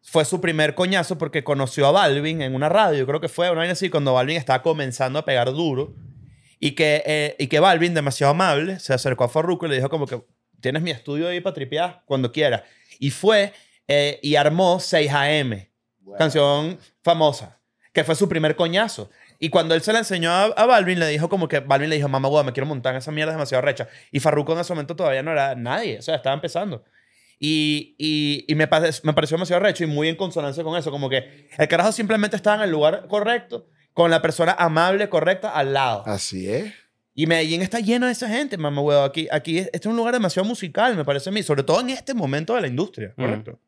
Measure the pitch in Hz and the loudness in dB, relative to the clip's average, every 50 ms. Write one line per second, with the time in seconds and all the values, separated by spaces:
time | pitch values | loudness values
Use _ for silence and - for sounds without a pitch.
0 | _ - - 160 151 - 190 175 - 165 160 156 151 151 151 - 180 180 196 185 | _ 0 0 0 0 2 -2 -2 -2 -2 0 2 0 0 0 0 0 0 2 0
1 | 165 - 185 147 160 147 - 156 123 - 143 135 135 127 - - 139 139 160 196 | 0 -2 -4 -6 -6 -4 -4 -6 -2 -2 -2 -2 -2 -4 0 2 4 6 6 6
2 | 196 151 139 143 147 156 160 160 139 131 131 131 143 156 175 208 214 185 151 139 | 4 4 2 0 -2 -4 -4 -4 -4 -4 -2 -2 0 2 4 4 4 4 2 0
3 | 131 131 143 160 160 - - - 175 180 175 160 165 175 180 - 196 180 - 156 | 0 0 -2 -2 -4 -6 -2 0 0 0 2 0 0 -2 -2 -2 -4 -2 -2 0
4 | 143 135 127 127 127 139 165 170 131 - 131 127 - 165 156 151 139 131 123 - | 2 2 2 2 2 0 -2 -4 0 0 0 2 2 0 -2 0 -4 -6 -2 -2
5 | 135 127 135 151 156 - 135 123 120 127 131 156 170 156 135 123 147 - - - | -4 -2 -2 -4 -2 0 0 0 0 0 -2 -2 -2 -2 -2 -2 -4 -6 -10 -18
6 | - - - - - - - _ _ _ _ _ - 147 - - 156 151 147 151 | -20 -20 -20 -20 -20 -20 -20 _ _ _ _ _ -4 -4 0 2 2 4 4 2
7 | 147 151 151 151 147 151 - - 147 120 160 151 170 196 180 160 170 175 170 156 | 2 0 0 0 -2 -4 -4 -4 -4 0 2 4 6 4 4 4 2 0 0 0
8 | 143 139 123 - 143 139 147 175 190 180 147 143 156 190 190 180 - - 135 120 | -2 -2 -2 2 2 2 4 4 2 2 2 0 0 -4 -6 -8 -2 -2 -2 0
9 | - 139 127 - 127 120 - 156 160 175 180 175 175 160 139 127 131 147 160 160 | 0 -2 0 0 -2 0 0 -2 0 0 -2 -2 -2 -2 -2 -2 -2 -2 -2 -4
10 | 143 - 131 117 _ _ _ _ _ _ _ _ - 131 135 156 170 175 139 113 | -4 -6 -8 -12 _ _ _ _ _ _ _ _ -4 -2 -2 -2 -4 -4 -6 -8
11 | _ 147 143 147 165 175 180 180 175 190 180 165 135 120 143 151 175 180 170 _ | _ -6 -4 -4 -4 -4 -4 -4 -4 -6 -6 -6 -8 -6 -2 -4 -4 -4 -6 _
12 | _ _ 139 135 127 117 - 151 151 135 117 110 - _ _ _ _ _ - _ | _ _ -2 0 0 -2 0 0 2 2 0 -2 -6 _ _ _ _ _ -10 _
13 | - 143 - - - 208 220 208 202 202 202 - _ _ _ _ _ - 143 147 | -4 -4 -4 2 2 4 4 4 2 0 -6 -18 _ _ _ _ _ 0 2 2
14 | 143 143 143 - - 147 147 147 147 151 156 175 190 175 175 185 - - 185 160 | 2 2 -2 -4 -2 2 2 4 4 4 4 4 4 4 4 2 0 0 2 2
15 | 151 143 143 143 139 147 156 151 135 123 110 95 92 _ _ _ _ _ _ _ | 2 2 2 2 2 2 2 2 0 -2 -4 -8 -10 _ _ _ _ _ _ _
16 | _ - 101 101 160 151 151 156 143 143 143 143 151 160 165 151 - _ _ _ | _ -18 -2 0 0 2 4 4 4 4 4 2 0 -4 -8 -10 -18 _ _ _
17 | _ 170 170 165 156 147 127 - 113 - _ _ _ _ _ _ _ _ _ 160 | _ 2 4 4 4 2 2 0 -14 -18 _ _ _ _ _ _ _ _ _ -2
18 | 151 156 160 - 196 170 175 160 156 156 151 - 175 165 170 196 226 214 - - | 0 0 2 0 2 0 2 0 0 0 2 0 0 0 0 0 -2 -2 -6 -12
19 | 101 - _ _ - _ _ _ 160 160 - 180 160 160 165 165 151 214 220 233 | -14 -16 _ _ -20 _ _ _ -6 0 2 2 2 4 0 0 2 2 0 0
20 | 220 220 190 175 165 165 175 185 202 214 - - 220 247 254 214 185 180 185 175 | 0 -2 -2 -2 0 2 2 4 2 2 4 4 4 6 6 6 4 2 0 0
21 | 165 156 147 147 165 170 202 190 165 143 160 143 131 139 135 139 143 156 160 147 | 0 0 0 0 0 0 0 -2 0 0 -2 -2 2 2 2 2 2 0 0 -2
22 | 143 143 131 135 135 135 147 151 143 131 120 131 131 151 151 131 120 131 127 131 | 0 0 0 0 0 2 2 2 2 2 -2 -4 -4 -4 -6 -4 -4 -4 -4 -4
23 | 131 156 151 151 156 160 160 156 143 - - 127 131 143 135 - 117 - - - | -8 -6 -4 -4 -2 -2 -2 -4 -4 -2 0 0 0 0 -2 -2 -8 -10 -12 -20
24 | - _ - 139 - 156 147 147 143 151 160 170 170 - 180 156 143 135 175 170 | -20 _ -6 0 2 4 2 2 0 0 -2 -2 -2 -4 -6 -6 -6 -8 -6 -2
25 | 180 151 135 131 135 160 165 143 139 139 127 123 120 120 139 202 233 175 113 101 | 0 0 0 0 -2 -2 0 0 0 0 -2 -6 -4 -4 -4 -4 -4 -6 -8 -8
26 | - - 160 143 - 135 139 156 165 165 - 170 202 208 139 110 _ _ _ _ | -4 -4 -4 -2 -2 -2 -2 -2 -4 -6 -4 -4 -4 -4 -8 -10 _ _ _ _
27 | _ _ _ _ _ _ _ _ 147 151 156 156 151 151 151 147 - _ _ - | _ _ _ _ _ _ _ _ -2 0 0 2 2 0 0 -2 -4 _ _ -6
28 | 147 156 151 151 147 147 143 139 - - 151 156 156 147 165 156 170 160 147 - | -4 -2 -2 0 0 -2 -2 -4 -2 -2 2 2 4 4 4 2 2 2 -2 0
29 | - 151 147 165 151 135 160 170 185 156 175 180 196 208 - - 170 156 147 147 | -2 0 2 2 0 0 -2 -2 0 0 2 2 2 2 0 0 -2 -2 0 0
30 | 151 160 165 160 196 175 - 165 147 143 135 160 160 160 165 175 147 156 139 143 | 0 -2 -2 -2 -6 -4 -4 -4 -4 -4 -6 -6 -6 -4 -4 -4 -4 -4 -6 -4
31 | 139 127 131 131 127 - - - _ _ - - 151 147 170 165 180 220 - - | -4 -2 -2 -2 -2 -4 -20 -20 _ _ -2 -2 2 2 2 2 2 2 0 0
32 | 220 196 220 214 208 208 - 196 - 208 208 214 214 190 160 151 147 156 156 - | -2 0 0 0 0 -2 -2 0 2 2 2 2 0 0 2 4 4 4 2 0
33 | - - 208 208 208 226 240 240 - _ 233 226 - _ _ _ _ _ _ - | -4 -2 -2 0 0 0 0 -2 -4 _ -14 -14 -14 _ _ _ _ _ _ 2
34 | 170 170 165 165 160 165 147 - 165 165 185 - 175 165 156 160 170 185 196 202 | 4 4 4 4 2 0 0 2 2 2 2 2 0 2 4 2 4 4 2 0
35 | 208 - 180 160 156 175 185 185 208 214 - 156 139 135 139 135 135 127 113 98 | 0 0 0 0 2 2 0 -2 -4 -4 -2 -2 -2 0 0 0 0 0 -2 -4
36 | 98 110 104 98 - - 98 92 92 98 110 139 208 214 - - _ _ _ _ | -4 -6 -6 -6 -6 -8 -8 -8 -6 -4 -4 -4 -6 -8 -14 -18 _ _ _ _
37 | _ _ _ 135 156 160 165 165 160 160 165 170 190 185 - 233 208 202 240 240 | _ _ _ -4 0 2 2 0 0 0 -2 -2 -2 -4 -4 -2 0 0 0 2
38 | 247 247 233 240 262 220 214 254 302 269 - 175 156 147 143 143 143 147 143 143 | 0 -2 -2 -4 -6 -4 -4 -4 -4 -6 -6 -6 -4 -4 -2 0 0 2 4 4
39 | 139 135 139 160 160 - - 151 - 165 160 170 190 170 - 170 - 208 226 233 | 2 2 -2 -6 -4 -2 -4 -4 -2 -2 -2 -2 -2 -4 -8 -6 -4 -2 -2 0
40 | 226 233 247 247 214 175 - 185 190 214 247 - 196 165 - 190 226 254 226 170 | 0 0 0 0 0 0 0 -2 -2 -2 -4 -6 -8 -6 -2 0 0 2 0 0
41 | 147 143 139 139 - 185 202 214 170 - 147 139 135 151 156 220 254 247 269 262 | -2 -2 -2 -2 -4 -4 -4 -4 -2 0 0 0 2 2 2 2 0 -2 -6 -8
42 | - - 269 233 165 135 139 151 160 156 240 247 185 131 123 135 185 - - - | -8 -6 -4 -4 -2 -2 -2 -4 -2 -2 -2 -2 -2 -2 -2 -4 -4 -4 -6 -14
43 | 107 95 - - - - 214 107 110 - - _ _ | -14 -14 -8 -6 -4 -4 -4 -6 -8 -14 -18 _ _